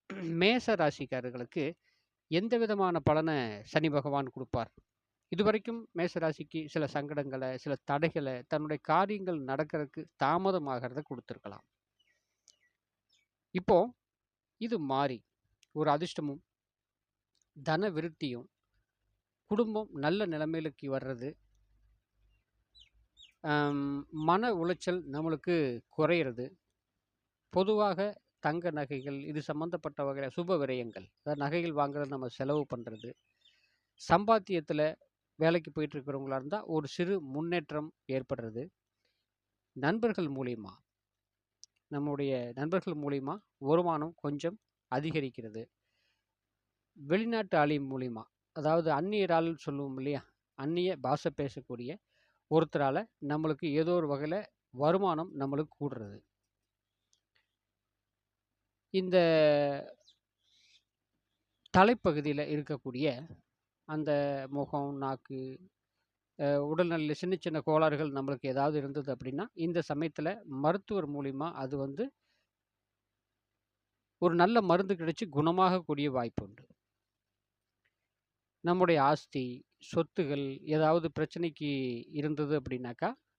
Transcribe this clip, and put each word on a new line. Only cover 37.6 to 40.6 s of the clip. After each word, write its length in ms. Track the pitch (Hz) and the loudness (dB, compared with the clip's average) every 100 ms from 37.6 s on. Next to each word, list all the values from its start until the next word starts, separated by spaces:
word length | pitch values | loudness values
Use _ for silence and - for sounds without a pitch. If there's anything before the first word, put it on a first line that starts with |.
| 147 151 151 - - | -2 -6 -6 -12 -4
ஏற்படுறது, 540 | 131 127 127 117 110 165 _ _ _ _ _ _ _ _ _ _ 135 | -4 -2 -6 -6 -8 -10 _ _ _ _ _ _ _ _ _ _ -2
நண்பர்கள் 520 | 139 220 226 202 156 | 2 4 2 2 0
மூலியமா, 440 | 135 127 113 | -2 -4 -4